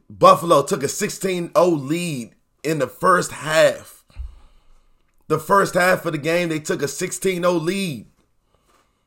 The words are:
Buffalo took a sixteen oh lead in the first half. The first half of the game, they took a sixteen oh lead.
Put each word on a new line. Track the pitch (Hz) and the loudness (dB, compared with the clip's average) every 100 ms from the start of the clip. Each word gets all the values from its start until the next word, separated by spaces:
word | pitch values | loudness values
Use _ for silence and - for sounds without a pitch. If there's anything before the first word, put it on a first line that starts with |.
| _ | _
Buffalo | 98 180 185 170 156 | 4 6 6 4 2
took | 139 185 | 2 -2
a | 131 | -4
sixteen | - 202 - 190 180 170 | -4 -6 -4 -4 -4 -2
oh | 147 175 | 2 4
lead | 160 131 170 175 139 107 _ _ _ | 2 -2 -4 -4 -8 -10 _ _ _
in | 143 156 | -4 -2
the | 131 | -2
first | - 180 180 170 | -2 0 0 0
half. | - 139 156 147 - - - _ - - - - _ _ - _ _ _ _ - | -8 -2 4 4 4 -10 -20 _ -16 -16 -16 -20 _ _ -20 _ _ _ _ -4
The | 156 | -4
first | - 196 180 | 2 2 2
half | 185 180 180 170 | 2 2 2 -2
of | |
the | 156 | -4
game, | 143 170 175 | -2 -2 -2
they | 156 | -4
took | 151 185 | -4 -4
a | 139 | -4
sixteen | - 180 - 196 175 | -6 -8 -4 -4 0
oh | 180 175 | 0 0
lead. | 160 196 190 117 - _ _ _ _ _ _ _ _ _ | -2 -4 -4 -8 -14 _ _ _ _ _ _ _ _ _